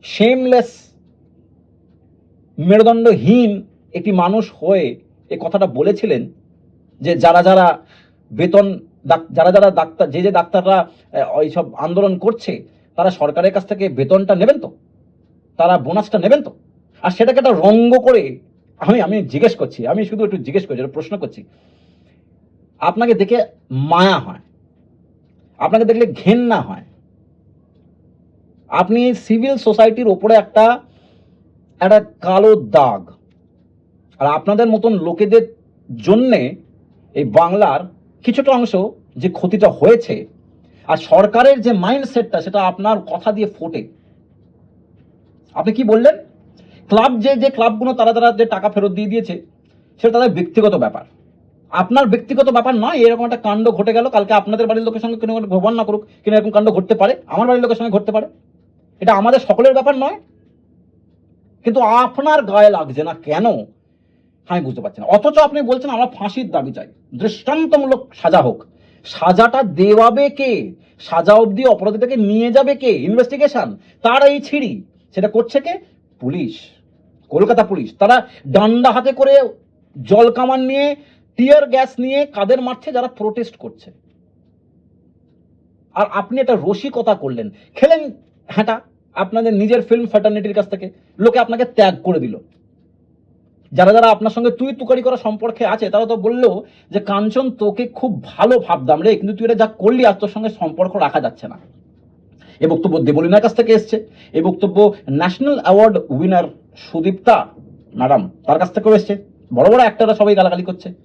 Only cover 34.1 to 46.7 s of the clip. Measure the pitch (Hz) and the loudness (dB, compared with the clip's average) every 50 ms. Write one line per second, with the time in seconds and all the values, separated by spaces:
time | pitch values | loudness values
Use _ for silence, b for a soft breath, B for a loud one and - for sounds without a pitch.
34.1 | _ _ 139 139 147 156 - 202 202 208 240 226 214 214 208 233 220 185 156 170 | _ _ -2 -2 -2 -2 0 0 0 2 2 2 0 0 0 0 -2 0 -2 -4
35.1 | 170 - 208 196 202 226 - - - _ _ _ _ _ _ _ 127 117 107 170 | -2 -2 0 4 4 2 2 2 -10 _ _ _ _ _ _ _ -18 -10 0 2
36.1 | 196 226 254 262 233 175 127 127 165 - - _ _ _ _ _ _ _ _ _ | 2 2 4 2 0 0 0 -4 -8 -12 -20 _ _ _ _ _ _ _ _ _
37.1 | _ - 147 117 101 156 170 170 185 208 208 180 - 156 175 185 - _ _ _ | _ -6 -6 0 2 2 2 2 2 0 0 2 0 -2 -6 -8 -18 _ _ _
38.1 | _ _ _ - 240 - 277 277 262 247 240 220 - 185 190 214 - - _ _ | _ _ _ -4 -2 0 2 2 2 2 0 -2 -2 -2 -4 -4 -8 -14 _ _
39.1 | _ 131 127 185 175 - - 180 196 202 196 185 - - 143 185 233 233 - - | _ -6 -6 -6 -6 -4 -6 -4 -2 2 2 2 2 2 2 4 4 2 2 -6
40.1 | - - - - _ _ _ _ _ _ _ b b b b b 170 - - - | -8 -10 -10 -14 _ _ _ _ _ _ _ b b b b b -4 -4 -2 2
41.1 | 160 170 202 202 208 233 254 269 277 254 208 240 240 190 175 190 247 277 269 - | 2 4 4 4 2 0 2 2 0 0 0 -2 0 0 0 -2 -2 -2 -4 -4
42.1 | - 247 226 - - 170 160 190 190 202 190 185 180 - 196 208 220 202 - - | -4 -4 -4 -2 -4 -6 -6 -2 -4 -2 -2 -2 -4 -2 -2 -2 -2 -2 -4 -8
43.1 | - 180 - 226 208 208 214 - - - 160 165 165 139 104 - - _ _ _ | -12 -6 -4 -4 -4 -2 -4 -6 -6 -10 -12 -10 -10 -10 -12 -12 -20 _ _ _
44.1 | _ _ _ _ _ _ _ _ _ _ _ _ _ _ _ _ _ _ _ _ | _ _ _ _ _ _ _ _ _ _ _ _ _ _ _ _ _ _ _ _
45.1 | _ _ _ _ _ _ _ _ _ - 160 202 220 226 262 208 214 226 240 285 | _ _ _ _ _ _ _ _ _ -6 -4 -4 -2 -2 0 2 2 4 4 2
46.1 | 311 - - _ _ _ _ _ _ b b b | 2 2 -6 _ _ _ _ _ _ b b b